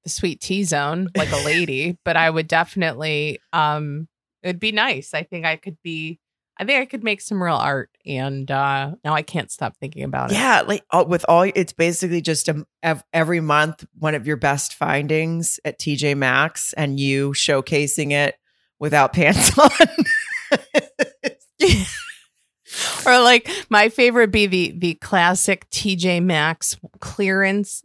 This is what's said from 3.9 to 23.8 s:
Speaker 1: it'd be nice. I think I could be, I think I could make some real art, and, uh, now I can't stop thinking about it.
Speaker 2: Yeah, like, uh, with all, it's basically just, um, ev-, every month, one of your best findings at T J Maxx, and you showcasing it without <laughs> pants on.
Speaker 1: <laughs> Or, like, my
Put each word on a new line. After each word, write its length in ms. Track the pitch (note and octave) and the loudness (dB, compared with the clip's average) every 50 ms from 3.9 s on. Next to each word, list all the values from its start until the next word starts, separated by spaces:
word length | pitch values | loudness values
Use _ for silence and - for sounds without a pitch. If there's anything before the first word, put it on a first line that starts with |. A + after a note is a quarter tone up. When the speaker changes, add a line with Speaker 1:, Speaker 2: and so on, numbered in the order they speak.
| C#3+ D3 D#3+ - _ _ _ _ _ _ - | -6 -8 -10 -12 _ _ _ _ _ _ -8
Speaker 1:
it'd 160 | F#3 F3+ F3 | -8 -6 -4
be 120 | G#3+ G#3+ A3 | -4 -2 -2
nice. 420 | G#3+ A3 C4 G#3 C3 - - - | 0 0 0 -2 -6 -8 -8 -8
I 80 | D3+ D#3+ | -8 -8
think 220 | - - F3 D#3+ | -8 -10 -6 -4
I 80 | E3 D#3+ | -4 -4
could 200 | D#3 _ G3 D#3+ - _ | -4 _ -14 -16 -14 _
be, 340 | E3+ D#3+ D#3 D#3 D#3+ E3 - _ _ _ _ _ _ _ - | -10 -8 -8 -8 -8 -10 -12 _ _ _ _ _ _ _ -8
I 40 | - | -4
think 160 | G#3 C#4 C4+ | -2 0 -2
I 60 | B3 | -2
could 180 | C4 - A3+ G#3 | -4 -8 -8 -6
make 160 | A3+ G#3 G3+ | -6 -6 -6
some 200 | - - G#3+ F#3+ | -6 -6 -4 -4
real 140 | F3+ F3 D#3 | -2 0 0
art, 340 | C3+ - C#3+ C#3 C3+ - - _ _ _ | 0 0 -2 -2 -4 -6 -8 _ _ _
and, 460 | - C#3+ C3 C3 C#3 C#3 C3+ C3+ C3+ | -8 -6 -6 -6 -6 -6 -8 -6 -4
uh, 460 | C#3+ C3+ C#3 C#3 C#3 C#3 C3+ C#3 E3 - - | -4 -2 -2 -2 -2 -2 -4 -6 -10 -10 -4
now 100 | D3 D#3 | -2 -2
I 80 | D3+ D3+ | -2 -2
can't 260 | - - E3 B2 - | -4 -6 -8 -8 -8
stop 280 | - - C#3+ A#2 - | -10 -8 -8 -10 -8
thinking 260 | _ - C3+ D3+ - C3+ | _ -14 -14 -12 -10 -10
about 300 | C#3 C3 C3 B2+ B2 - | -6 -4 -4 -4 -2 -2
it. 20 | |
Speaker 2:
Yeah, 280 | G#3 B3+ C4+ A#3 - - | 0 2 4 4 2 2
like, 160 | - G#3 - - _ | 0 -2 -4 -4 _
uh, 140 | - F3 F3+ | 0 0 2
with 180 | D#3+ F3+ E3+ - - | 2 0 0 2 4
all, 140 | E3+ E3+ F3+ | 4 4 4
it's 300 | G3 - - F#3+ - - | 2 0 -2 -2 -2 -2
basically 480 | - E3 E3+ F3 E3+ - F3+ E3+ F3 | -2 0 0 0 -2 -2 -2 -2 -2
just, 280 | D3+ - D#3+ - - - | -2 -2 -2 -2 -2 -2
um, 180 | D#3 D3 D#3+ - _ _ - | -4 -4 -8 -12 _ _ -4
ev-, 220 | E3 D#3+ E3 - _ - | -4 -4 -4 -6 _ -2
every 260 | E3 D#3+ D#3 F3 E3+ | 0 0 2 0 0
month, 460 | D#3+ D3+ D3 D3+ D3+ D#3+ D#3+ - - - _ | 0 2 2 4 2 2 -2 -8 -16 -20 _
one 200 | - D3+ D#3 D3+ | -4 -2 -2 -2
of 100 | D3 A2+ | -2 -2
your 100 | C#3+ D3+ B2 | -4 -4 0
best 360 | D3 C#3+ C#3 C#3+ - - - | 0 0 0 0 -4 -6 -6
findings 840 | - D3+ D3+ D#3 D3 C#3+ D#3 D#3 D#3 D#3+ D#3+ E3 E3 E3 E3 - - - | -4 -2 -2 -2 -2 -2 -2 -2 -2 -2 -2 -4 -4 -4 -4 -6 -6 -6
at 140 | D#3 C#3 - | -10 -10 -6
T 160 | - D#3 C#3+ | -6 -4 -4
J 220 | C3+ D3 D3 C#3+ | -2 -2 -2 0
Maxx, 560 | C#3 C#3 B2+ B2+ C3 C#3+ E3 - - - - - | 0 0 2 2 2 2 0 -2 -6 -8 -8 -4
and 260 | - D#3 C#3+ C3+ C#3 | -4 -2 -2 -2 -2
you 320 | C#3 C#3 C3+ C3+ C#3 C#3+ | -2 0 0 0 -2 -2
showcasing 800 | C#3 - - - D3 C3+ C3+ - - C#3+ D3 C#3+ - - D3+ C#3+ | -2 -2 0 0 0 0 0 0 -2 -2 0 0 -2 -4 -2 0
it 240 | C#3+ C#3+ D3 C#3+ - - _ _ _ _ _ _ _ _ | 0 0 0 0 -2 -6 _ _ _ _ _ _ _ _
without 320 | D3 D3+ D3 D3 C#3 C3 - | -4 0 2 4 4 4 2
<laughs> 0 | |
pants 440 | - D#3+ D3 F#3+ - - - - | 2 4 4 4 4 4 4 6
on. 140 | - D4+ C4+ - - E4 - - - - - - - - - - - - - D4 - - - - D4 - - _ - C#4+ - - _ - C#4 - _ _ _ _ - | 8 6 6 8 6 4 4 6 2 0 0 0 -2 -2 -4 -10 -12 -2 -2 -2 -2 -2 -2 -2 -2 -2 -2 _ -4 -4 -4 -4 _ -8 -8 -8 _ _ _ _ 2
Speaker 1:
<laughs> 260 | - F#4 - G3+ F#3+ - - - - - - - _ _ _ _ _ _ _ _ _ - - - - - - - - | 4 4 4 4 2 -2 -8 -12 -14 -16 -18 -20 _ _ _ _ _ _ _ _ _ -14 -10 -8 -6 -6 -6 -2 2
Or, 120 | - B3 B3 | 4 6 8
like, 280 | B3 A#3+ B3 A#3+ A#3+ - F4+ G4 - - | 8 8 6 6 4 -2 -6 -8 -4 2
my 180 | A3 G#3 | 4 4